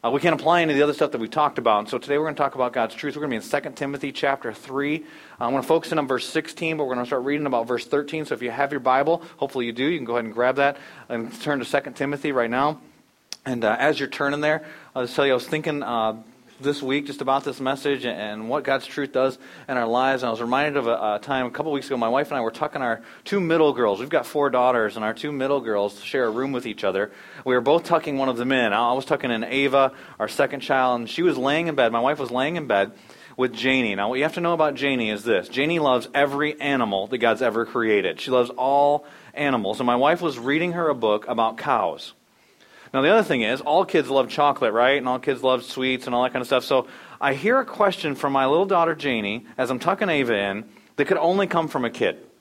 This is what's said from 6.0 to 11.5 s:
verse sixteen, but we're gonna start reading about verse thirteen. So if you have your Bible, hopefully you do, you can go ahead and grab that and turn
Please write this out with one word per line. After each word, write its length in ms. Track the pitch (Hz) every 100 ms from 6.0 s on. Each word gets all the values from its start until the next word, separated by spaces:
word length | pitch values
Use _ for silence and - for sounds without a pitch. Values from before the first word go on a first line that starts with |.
| 135
verse 200 | 127 -
sixteen, 500 | 160 160 - 165 160
but 80 |
we're 80 | 135
gonna 140 | 123 123
start 180 | 139
reading 220 | 131 147 147
about 200 | 123 117
verse 200 | 120 -
thirteen. 400 | 147 143 160 147
So 80 |
if 80 | 123
you 80 | 123
have 200 | 117 143
your 100 | 143
Bible, 420 | 127 131 143 170 - -
hopefully 260 | 139 -
you 80 | 120
do, 140 | 117 135
you 120 | 170
can 60 |
go 120 | 117 120
ahead 100 | 113
and 80 |
grab 220 | 107 123 131
that 200 | 139 139 - - -
and 240 | 120 117 -
turn 180 | 147